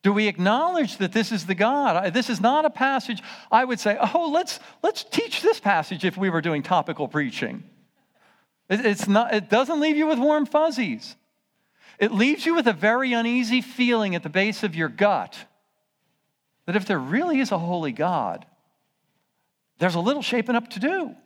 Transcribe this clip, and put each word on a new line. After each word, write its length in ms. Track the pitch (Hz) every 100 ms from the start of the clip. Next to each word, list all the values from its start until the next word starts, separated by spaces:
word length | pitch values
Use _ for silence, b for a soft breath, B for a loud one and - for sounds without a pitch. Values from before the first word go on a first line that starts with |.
Do 120 | 196
we 140 | 202 214
acknowledge 680 | 160 185 240 339 349 254 -
that 160 | 185
this 180 | 214 220
is 140 | 214
the 100 | 165
God? 420 | 180 214 285 269 170
I, 120 | 190
this 220 | 180 240
is 100 | 196
not 240 | 220 294
a 60 | 311
passage 520 | 302 269 269 - 208 B B B
I 100 | 226 254
would 120 | 233
say, 200 | 208 233
"Oh, 300 | 240 349 330
let's, 280 | 311 349 - B B
let's 220 | 349 -
teach 380 | - - 453 -
this 180 | 381 440
passage," 460 | 202 180 156 175 185
if 100 | 190
we 140 | 190
were 100 | 165
doing 220 | 160 151
topical 440 | 135 175 151 151 135
preaching. 580 | 151 135 - 120 - - _ _ _ _ b b b b _ -
It, 160 | 202 240
it's 200 | 202 202
not, 280 | 202 240
it 160 | 214 170
doesn't 280 | 226 269 320
leave 200 | 302 294
you 80 | 311
with 120 | 277
warm 280 | 285 302 285
fuzzies. 680 | 302 320 247 202 110 - - _ _ _ _ b b b b
It 140 | 208
leaves 340 | 214 254 302 330
you 80 |
with 120 | 339 240
a 60 |
very 400 | 170 208 240 262
uneasy 480 | 233 233 247 226 254
feeling 540 | 254 - 247 233 202
at 80 | 175
the 80 | 160
base 320 | 175 202 -
of 120 | 208
your 140 | 165 160
gut. 480 | 160 202 170 104 - - _ _ _ _ _ _ _ _ _ _ _ -
That 80 | 196
if 80 |
there 140 | 190 175
really 420 | 131 208 349 269
is 100 | 262
a 60 | 185
holy 360 | 170 175 156
God, 520 | 117 170 165 104 101 - _ _ _ _ _ _ _ _ _ _ _ _ _
there's 160 | 180
a 60 | 170
little 200 | 190 294
shaping 340 | - 240 220
up 140 | 233 233
to 60 | -
do. 360 | 262 381 302 -